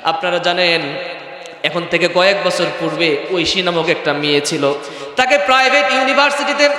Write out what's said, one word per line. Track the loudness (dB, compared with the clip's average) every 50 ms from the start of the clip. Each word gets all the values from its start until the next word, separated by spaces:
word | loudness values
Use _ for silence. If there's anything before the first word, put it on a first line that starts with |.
| -2
আপনারা | -2 -4 -2 -2 -2 -2 0
জানেন, | 0 0 0 2 2 2 2 0 -2 -4 -6 -8 -8 -10 -12 -12 -14 -14 -16 -16 -16 -16 -14 -4 -4
এখন | -2 -2 -2 -4 -2
থেকে | 0 0 0 2
কয়েক | 2 4 4 4 2 2 0
বছর | -2 0 0 -2 -2 -2 -4
পূর্বে | -4 -4 -2 0 0 0 0 0 -2 -2 -2
ঐশী | 0 0 0 0 0
নামক | 0 0 0 0 0 0
একটা | 0 0 0 -2 -2
মেয়ে | 0 0 2 2 2
ছিল, | 2 0 -2 0 0 0 0 -2 -6 -12 -12 -12 -12 -8 -2
তাকে | 0 2 4 4 2
প্রাইভেট | 4 4 4 4 4 4 4 2 2 2 0
ইউনিভার্সিটিতে | 0 0 2 2 2 2 2 2 0 -2 -2 0 0 0 0 0